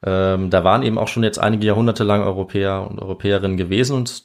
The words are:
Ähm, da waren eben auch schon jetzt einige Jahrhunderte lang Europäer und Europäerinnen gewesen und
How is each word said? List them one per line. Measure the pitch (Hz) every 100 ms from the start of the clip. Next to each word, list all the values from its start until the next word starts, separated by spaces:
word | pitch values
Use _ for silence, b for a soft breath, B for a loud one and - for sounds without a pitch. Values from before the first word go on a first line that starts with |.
Ähm, | 95 95 95 95 95
da | 92
waren | 90 110
eben | 127 107
auch | 107
schon | -
jetzt | 110 -
einige | 107 110 107
Jahrhunderte | 101 117 104
lang | 104 104
Europäer | 98 95 95 101 98 95 95
und | -
Europäerinnen | 95 92 101 101 98 92
gewesen | 90 98 127 135
und | 123 -